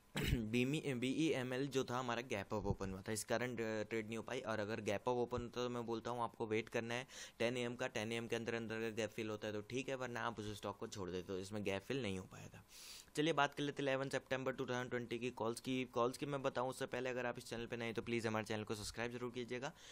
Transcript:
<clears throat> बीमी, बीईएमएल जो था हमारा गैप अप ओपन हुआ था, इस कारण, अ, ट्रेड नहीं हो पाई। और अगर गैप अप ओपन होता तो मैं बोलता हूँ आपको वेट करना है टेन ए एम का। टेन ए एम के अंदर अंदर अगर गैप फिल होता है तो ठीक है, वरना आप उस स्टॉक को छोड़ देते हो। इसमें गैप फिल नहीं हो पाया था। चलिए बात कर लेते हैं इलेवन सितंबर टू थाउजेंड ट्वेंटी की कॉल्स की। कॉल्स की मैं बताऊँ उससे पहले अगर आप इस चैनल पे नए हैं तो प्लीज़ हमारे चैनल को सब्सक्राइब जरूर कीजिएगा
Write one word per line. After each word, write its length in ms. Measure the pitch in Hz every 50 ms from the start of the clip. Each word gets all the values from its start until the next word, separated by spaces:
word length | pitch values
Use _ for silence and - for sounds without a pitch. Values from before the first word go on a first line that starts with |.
| - - - -
<clears throat> 160 | - - 135
बीमी, 600 | 123 110 107 110 123 127 127 143 160 - 143 135
बीईएमएल 760 | 120 120 127 131 123 160 160 123 135 123 123 127 127 139 143
जो 160 | 127 131 127
था 160 | - 120 123
हमारा 220 | 131 123 117 117
गैप 320 | 123 131 120 101 98 - 110
अप 120 | 107 95
ओपन 260 | 101 98 - 98 95
हुआ 100 | 95 95
था, 100 | 95 -
इस 120 | 110 104 -
कारण, 300 | - 117 113 120 127 123
अ, 300 | 110 113 110 110 107 107
ट्रेड 240 | 101 117 113 107 104
नहीं 100 | 113 113
हो 60 | 104
पाई। 160 | - 117 135
और 200 | - 110 110 107
अगर 220 | 104 101 113 107
गैप 200 | 104 107 104 98
अप 60 | - 123
ओपन 340 | 123 123 120 117 123 123
होता 220 | 120 113 - 120 123
तो 60 | 123
मैं 160 | 123 123 117
बोलता 260 | 110 117 113 113 120
हूँ 120 | 120 120 117
आपको 240 | 113 - - 120 107
वेट 220 | 107 110 113 -
करना 240 | - 120 113 117 120
है 140 | 120 135 - - - - - - -
टेन 180 | 113 117 127 127
ए 40 |
एम 140 | 120 120 123
का। 120 | 120 127 131
टेन 240 | - 117 107 113
ए 40 | 117
एम 120 | 117 117 117
के 80 | 117
अंदर 180 | 117 117 117 113
अंदर 220 | 117 113 107 113
अगर 160 | 110 113 113
गैप 180 | 107 110 110 104
फिल 200 | - - 113 107
होता 180 | 107 104 - 107
है 60 | 104
तो 80 | 104
ठीक 280 | 104 - 120 131 131 139
है, 60 | 135
वरना 260 | 127 127 120 120 117
आप 180 | 113 117 110 113
उस 180 | 107 104 104 101
स्टॉक 200 | - 107 101 -
को 100 | 117 113
छोड़ 220 | - 107 95 90
देते 240 | 87 90 87 87 98
हो। 60 | 92
इसमें 240 | 95 98 107 107 101
गैप 200 | 95 98 98 -
फिल 180 | - 123 139
नहीं 180 | 123 101 95 92
हो 60 | 95 -
पाया 160 | - 98 104 -
था। 160 | - - - - - - - - - - - - -
चलिए 180 | - 151 160 160
बात 220 | 143 143 143 -
कर 80 | - 147
लेते 200 | 143 139 - 143
हैं 60 | 139
इलेवन 200 | 135 131 135 139
सितंबर 420 | 131 131 - - 135 127 131 131
टू 140 | 127 127 135
थाउजेंड 240 | 120 123 123 127 123
ट्वेंटी 300 | 123 123 120 113 120 117
की 100 | 117 127
कॉल्स 300 | 123 - 110 113 117 117
की। 260 | - 131 131 131 127
कॉल्स 320 | 120 - 123 117 123 127 -
की 80 | 156
मैं 160 | 143 143 139
बताऊँ 280 | 131 135 131 123 123 131
उससे 160 | 127 - 135
पहले 240 | 127 - 127 127 127
अगर 160 | 123 123 123
आप 120 | 120 120 123
इस 80 | 120
चैनल 200 | - 120 113 117
पे 120 | 113 123 117
नए 80 | 117
हैं 80 | 117 110
तो 80 | 117
प्लीज़ 260 | 110 120 117 117 107 113
हमारे 180 | 110 110 107
चैनल 180 | - 113 107 107
को 120 | - 113
सब्सक्राइब 360 | 104 101 - - - 117 120
जरूर 200 | 120 120 120 123
कीजिएगा 420 | 113 123 123 113 127 123 120 151 180 - - -